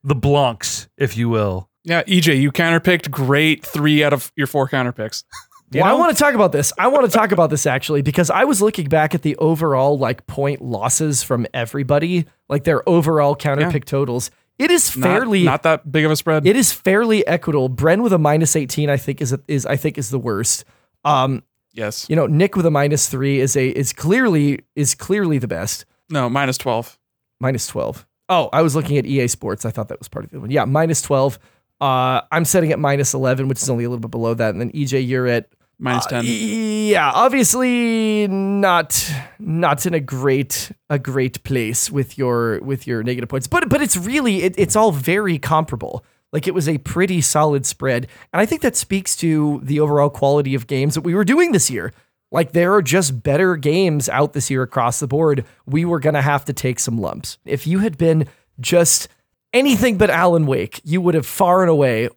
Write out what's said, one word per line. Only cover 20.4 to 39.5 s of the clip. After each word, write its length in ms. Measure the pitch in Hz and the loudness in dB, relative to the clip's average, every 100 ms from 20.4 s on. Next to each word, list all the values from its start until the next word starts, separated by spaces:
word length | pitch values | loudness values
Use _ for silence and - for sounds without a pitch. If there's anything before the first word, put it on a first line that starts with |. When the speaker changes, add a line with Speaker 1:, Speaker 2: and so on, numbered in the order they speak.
| 117 - - _ _ _ | -2 -4 -8 _ _ _
Speaker 3:
Um, 400 | 147 143 135 135 _ _ _ | 0 2 2 -2 _ _ _
Speaker 2:
Yes. 320 | - 107 - - | -8 -8 -8 -2
Speaker 3:
you 60 | 156 | 0
know, 100 | 160 | 2
Nick 300 | 151 190 196 | 2 2 2
with 100 | 170 | 2
a 40 | |
minus 360 | 147 143 147 - | 2 0 0 -2
three 300 | 131 139 139 | -2 0 0
is 180 | 131 143 | 0 0
a, 120 | 131 | 0
is 240 | - 131 | -2 -4
clearly, 680 | - 156 233 247 160 143 139 _ | -4 0 2 4 2 2 0 _
is 220 | - 143 - | -4 -2 -4
clearly 420 | - 202 180 143 | -2 -2 0 -2
the 80 | 113 | -2
best. 380 | 82 101 - - _ _ | -6 -6 -8 -12 _ _
Speaker 2:
No, 180 | 151 123 | -4 -2
minus 300 | 135 139 131 | 0 -2 -2
twelve. 400 | 131 113 117 _ _ _ _ _ | -2 -4 -4 _ _ _ _ _
Speaker 3:
Minus 300 | 131 127 - | -4 -4 -6
twelve. 400 | - 57 - _ _ - | -6 -6 -8 _ _ 0
Oh, 200 | 185 139 | 0 2
I 100 | 143 | 2
was 120 | 165 | 2
looking 240 | 147 139 143 | 0 0 -2
at 80 | 123 | 0
E 140 | 135 | 0
A 80 | 123 | 0
Sports. 360 | - 131 98 | -2 -6 -6
I 60 | 113 | -6
thought 160 | 113 107 | -8 -10
that 120 | - | -12
was 80 | - | -14
part 160 | - | -14
of 80 | - | -12
the 80 | 143 | -12
one. 100 | 120 | -2
Yeah, 140 | 143 | 0
minus 360 | 120 143 165 160 | 2 0 2 -2
twelve. 380 | - 139 135 - _ _ _ _ | 0 0 0 -2 _ _ _ _
Uh, 420 | 139 127 127 131 - | -2 0 0 -2 -2
I'm 120 | 160 | -2
setting 280 | 165 190 160 | 2 2 2
at 80 | 156 | 0
minus 340 | 147 139 131 | 0 0 -2
eleven, 320 | 135 131 131 135 | -2 -2 0 -2
which 160 | 127 | -4
is 80 | - | -2
only 140 | 120 | -2
a 40 | 120 | -4
little 120 | 120 | -6
bit 100 | 113 | -8
below 240 | 117 113 | -4 -4
that. 160 | 117 110 | -2 -2
And 100 | 95 | -2
then 120 | 123 | -6
E 100 | 151 | -4
J, 140 | 139 135 | -2 -2
you're 300 | 127 127 127 | -2 -2 0
at 180 | 120 - _ _ _ | -2 -4 _ _ _
Speaker 2:
Minus 220 | 127 120 | -4 -4
ten. 140 | - 120 | -2 -4
Speaker 3:
uh, 40 | |
y-, 40 | 120 | -4
yeah, 840 | 117 220 220 220 214 214 190 147 | -4 -4 -4 -4 -2 0 2 2
obviously 1120 | 127 240 269 226 240 254 247 233 226 220 214 208 | 2 2 4 2 2 0 0 0 0 0 0 0
not, 840 | 196 196 202 196 175 156 - - 139 135 _ | -2 -2 0 2 2 0 -4 -4 -8 -10 _
not 480 | 214 | -6